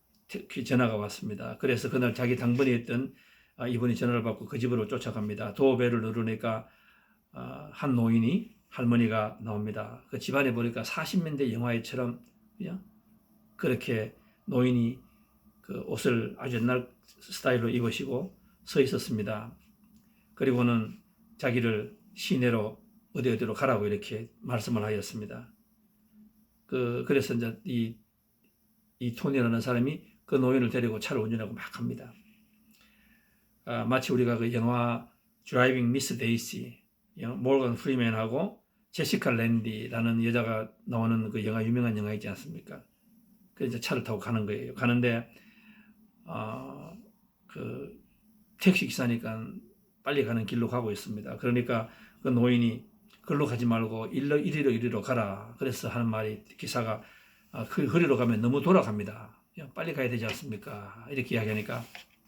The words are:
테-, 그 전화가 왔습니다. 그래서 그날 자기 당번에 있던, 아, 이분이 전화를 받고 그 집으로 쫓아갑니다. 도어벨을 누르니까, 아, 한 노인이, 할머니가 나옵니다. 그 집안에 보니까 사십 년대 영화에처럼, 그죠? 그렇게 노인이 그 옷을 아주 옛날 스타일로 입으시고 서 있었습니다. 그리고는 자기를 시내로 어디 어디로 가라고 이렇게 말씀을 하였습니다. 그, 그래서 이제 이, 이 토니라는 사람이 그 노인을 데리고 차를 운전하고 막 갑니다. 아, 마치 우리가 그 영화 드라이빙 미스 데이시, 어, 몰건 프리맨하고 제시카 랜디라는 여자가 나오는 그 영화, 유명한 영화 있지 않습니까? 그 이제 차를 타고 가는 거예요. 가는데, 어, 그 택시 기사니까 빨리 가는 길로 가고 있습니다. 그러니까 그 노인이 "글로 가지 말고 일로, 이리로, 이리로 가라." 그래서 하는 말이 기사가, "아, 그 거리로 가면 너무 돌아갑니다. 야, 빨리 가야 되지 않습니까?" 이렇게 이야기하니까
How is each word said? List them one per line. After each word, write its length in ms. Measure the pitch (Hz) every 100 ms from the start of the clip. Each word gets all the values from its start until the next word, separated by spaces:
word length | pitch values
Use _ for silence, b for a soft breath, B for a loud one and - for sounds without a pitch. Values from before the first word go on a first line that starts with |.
| _ _ -
테-, 180 | 190 -
그 180 | 143 113
전화가 320 | 127 117 107
왔습니다. 600 | 104 - 110 101 117 113
그래서 320 | 135 117 123
그날 240 | 127 123
자기 220 | 107 123 123
당번에 360 | 120 123 135
있던, 420 | 117 - 120 135 b b b b -
아, 100 | 123
이분이 300 | 117 123 104
전화를 280 | 120 120
받고 240 | 113 104 -
그 120 | 117
집으로 280 | 120 117 107
쫓아갑니다. 640 | 123 117 110 104 104 110
도어벨을 480 | 101 135 123 120 117
누르니까, 640 | 110 110 113 107 117 110 b b b b b b _
아, 380 | - 123 131 -
한 240 | - 143 123
노인이, 580 | 113 113 113 196 - - _
할머니가 720 | - 120 117 113 110 107 -
나옵니다. 600 | 110 104 107 107 104 120 -
그 100 | 127
집안에 340 | - 135 135
보니까 300 | 117 120 117
사십 400 | 110 - 156 185
년대 300 | 160 143 131
영화에처럼, 640 | 113 120 117 - 127 120 117 - _ _ -
그죠? 200 | 180 185 - - _ _ _ _ _ -
그렇게 640 | 160 120 - 113 110 b b b -
노인이 520 | 127 127 123 117 127 b b b _ _ _
그 180 | - 120 -
옷을 480 | - 135 117 110 -
아주 200 | 127 120
옛날 320 | 120 127 123 _ -
스타일로 600 | - - - 135 123 117
입으시고 680 | 120 113 - 131 127 185 - b b -
서 160 | 147
있었습니다. 760 | 127 - - 107 101 107 117 - _ _ _ - b b b -
그리고는 640 | 131 123 123 117 107 - _ _ _ -
자기를 580 | 131 120 117 107 - - - -
시내로 640 | - 139 123 113 107 - - _ _
어디 160 | 147 123
어디로 220 | 113 113
가라고 340 | 104 135 110 104
이렇게 420 | 101 - 110 117 _
말씀을 420 | - 120 107 113
하였습니다. 680 | 107 104 - 110 104 120 120 _ _ _ _ _ _ - - _ _ _ _
그, 360 | 131 123 120 143
그래서 260 | 139 -
이제 260 | 117 117 -
이, 340 | - 120 113 117 _ _ _ _ _ _ _ _ _ -
이 160 | 123 117
토니라는 460 | 147 135 117 113
사람이 440 | 127 120 131 156 B B -
그 100 | 139
노인을 340 | 127 131 117
데리고 300 | 127 117 110
차를 220 | - 135
운전하고 300 | 110 113 104
막 180 | 117 -
갑니다. 420 | - 120 120 120 - _ _ _ _ _ b b b b b b b b _ -
아, 200 | 117 110
마치 280 | 127 -
우리가 240 | 127 120 117
그 160 | 117
영화 560 | 120 117 123 120 120 - _ _ _ -
드라이빙 460 | 123 127 131 120
미스 260 | 135 135 120
데이시, 640 | 117 117 - 117 120 - _ _ _ -
어, 40 | 117
몰건 460 | 131 127 139 123 117
프리맨하고 880 | 143 127 117 110 113 131 202 - _ _ _
제시카 400 | - 156 - 143
랜디라는 920 | 117 113 117 113 107 120 117 117 117 117
여자가 460 | 120 113 110 110 - -
나오는 440 | 117 113 113 110
그 160 | 113 107
영화, 180 | 110
유명한 340 | 113 123 120 107
영화 160 | 104
있지 140 | 107 107
않습니까? 560 | - 147 160 - - - _ _ _ _ _ _ -
그 100 | 123
이제 140 | 117
차를 240 | - 131
타고 160 | - 104
가는 260 | 120 113 104
거예요. 280 | 101 -
가는데, 540 | - 123 123 123 117 - B B B B B B _ _ _ -
어, 720 | 113 110 123 135 139 151 196 220 _ _ _ _
그 500 | - - - - - _ _ _ _ _ -
택시 260 | 185 185 139
기사니까 640 | - 123 117 120 110 - - - _ _ _
빨리 220 | 135 147 117
가는 200 | 117 104
길로 220 | 120 117
가고 240 | 120 113
있습니다. 460 | 101 - 107 123 113
그러니까 520 | 127 123 120 117 113 B B B
그 80 | 127
노인이 580 | 123 120 123 117 117 - _ _ _
"글로 240 | - 147 131
가지 200 | 120 120
말고 420 | 113 110 113 110
일로, 300 | 127 143 147
이리로, 340 | 156 151 139
이리로 300 | 113 120 110
가라." 540 | 98 120 104 95 110 -
그래서 280 | 131 107 117
하는 200 | 120 117
말이 360 | 110 110 104 - -
기사가, 460 | - 127 113 107 B B B B B
"아, 140 | 151 110
그 200 | - 135
거리로 320 | 165 160 120
가면 240 | 117 107
너무 200 | 120 139
돌아갑니다. 800 | 175 185 202 208 196 - - - _ -
야, 120 | 143
빨리 200 | - 165
가야 160 | 143 123
되지 160 | 120 110
않습니까?" 800 | - 139 104 - 101 101 110 117
이렇게 240 | 135 120 117
이야기하니까 480 | 110 107 104 120 117 - - _